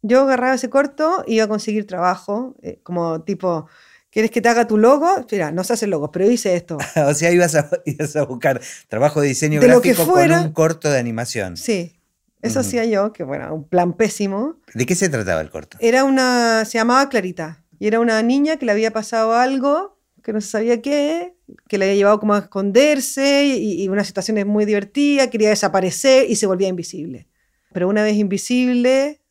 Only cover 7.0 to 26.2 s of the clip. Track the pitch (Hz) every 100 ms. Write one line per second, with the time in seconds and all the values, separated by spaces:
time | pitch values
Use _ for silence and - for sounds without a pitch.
7 | 143 143 170 175 175 151 151 175 - 156
8 | 151 151 139 120 139 123 - - _ 107
9 | 147 151 143 131 151 151 247 247 254 202
10 | 170 359 349 339 160 160 160 160 151 135
11 | 120 113 120 113 95 87 - 196 170 _
12 | _ _ _ _ 233 247 240 240 226 202
13 | 208 208 135 147 - 160 151 180 175 170
14 | 214 - 196 196 269 330 _ 113 127 180
15 | 190 131 98 82 78 78 - - 226 254
16 | 269 262 254 247 233 226 214 233 233 254
17 | 277 247 185 180 160 160 _ 156 208 226
18 | 233 220 233 277 294 320 240 208 220 220
19 | 214 226 220 233 254 269 277 302 403 _
20 | _ _ - 214 208 214 226 240 262 285
21 | 294 330 359 349 - - _ 202 190 202
22 | 202 214 208 208 202 196 202 208 294 285
23 | - - 277 277 285 254 214 175 190 202
24 | 196 - 190 214 202 208 208 208 202 285
25 | 285 285 254 220 214 208 196 190 185 -
26 | 269 262